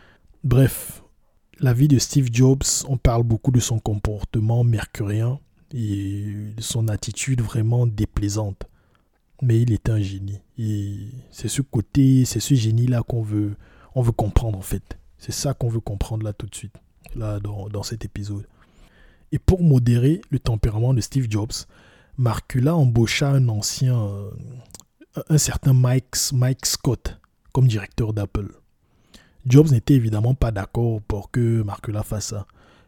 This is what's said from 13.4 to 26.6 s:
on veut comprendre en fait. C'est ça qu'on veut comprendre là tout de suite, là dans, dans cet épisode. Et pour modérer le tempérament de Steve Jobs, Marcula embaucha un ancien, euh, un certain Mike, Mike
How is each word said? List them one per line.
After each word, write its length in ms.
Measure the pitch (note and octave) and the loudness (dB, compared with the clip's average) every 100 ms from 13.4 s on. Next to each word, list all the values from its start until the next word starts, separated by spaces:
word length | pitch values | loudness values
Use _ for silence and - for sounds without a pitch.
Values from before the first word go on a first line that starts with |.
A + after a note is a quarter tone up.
| G2+ G2+ - - - | -4 -6 -16 -20 -8
on 60 | C3 | -2
veut 120 | A#2+ | 0
comprendre 460 | A2+ G#2+ - A#2 G2 | 0 -2 -2 -4 -6
en 40 | |
fait. 360 | - G2 - - - _ | -6 -8 -8 -18 -20 _
C'est 140 | - | -12
ça 200 | - C#3 | -6 -4
qu'on 160 | - A#2+ | -4 -4
veut 120 | A2+ | -4
comprendre 440 | - G2+ - A2+ | -6 -6 -6 -4
là 80 | A2 | -6
tout 140 | G#2 G2+ | -8 -12
de 80 | |
suite, 220 | - G2+ - _ _ - | -14 -16 -18 _ _ -14
là 240 | A#2+ G#2+ G#2 | -8 -6 -6
dans, 300 | G#2 G#2 G#2 | -8 -10 -10
dans 140 | G#2 | -10
cet 220 | - A2+ | -10 -10
épisode. 420 | G#2 - G2+ G2+ - _ _ _ - _ - _ _ | -10 -10 -8 -10 -12 _ _ _ -20 _ -20 _ _
Et 80 | D#3 | 0
pour 240 | - F#3 | 2 4
modérer 580 | E3+ B2+ A#2+ A#2+ C3 F3+ - | 6 6 4 4 4 2 -2
le 80 | C3 | -4
tempérament 560 | - A2 A#2 G#2+ A#2+ | -2 0 0 0 0
de 60 | B2+ | 0
Steve 260 | - C3+ A#2+ | 0 -4 -2
Jobs, 240 | G#2 G#2 - - _ _ _ _ - | -2 -4 -8 -14 _ _ _ _ -2
Marcula 580 | A#2+ G#2+ - B2+ C3 E3+ | -2 -2 -4 0 2 4
embaucha 540 | B2+ A#2 A2+ - C#3+ | 4 4 2 2 2
un 180 | C#3 B2 | 2 2
ancien, 520 | G#2+ - - C3 B2 | 0 -4 -2 0 0
euh, 300 | G#2 G2+ G2+ G#2+ - B2+ - - _ _ - - - | -2 -6 -10 -14 -16 -18 -20 -20 _ _ -14 -12 0
un 100 | D#3 | 2
certain 340 | - - C#3 | 2 0 4
Mike, 440 | C3 B2+ B2+ - - - | 4 4 2 -2 -6 -2
Mike 340 | C3 B2+ C3+ | 0 0 0